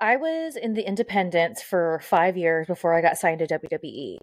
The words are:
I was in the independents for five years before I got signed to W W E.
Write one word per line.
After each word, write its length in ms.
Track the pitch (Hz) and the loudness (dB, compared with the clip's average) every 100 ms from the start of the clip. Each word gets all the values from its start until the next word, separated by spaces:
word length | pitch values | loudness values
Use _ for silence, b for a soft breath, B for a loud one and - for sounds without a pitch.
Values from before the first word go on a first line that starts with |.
I 160 | 220 254 | 0 2
was 400 | 320 320 320 269 | 0 -2 -4 -6
in 180 | 226 | -4
the 120 | 220 196 | -4 -2
independents 760 | 196 233 196 180 170 170 220 | -2 0 0 2 2 2 0
for 380 | - 185 170 160 | -2 0 2 0
five 320 | - 180 180 180 | 2 4 4 2
years 300 | 165 165 160 | 2 0 0
before 280 | 175 170 | -2 2
I 60 | 165 | 4
got 180 | 165 - | 4 2
signed 220 | 180 160 | 0 0
to 60 | 160 | -2
W 220 | 160 - | -2 -4
W 240 | 156 151 | -8 -8
E. 260 | 113 123 87 | -10 -10 -6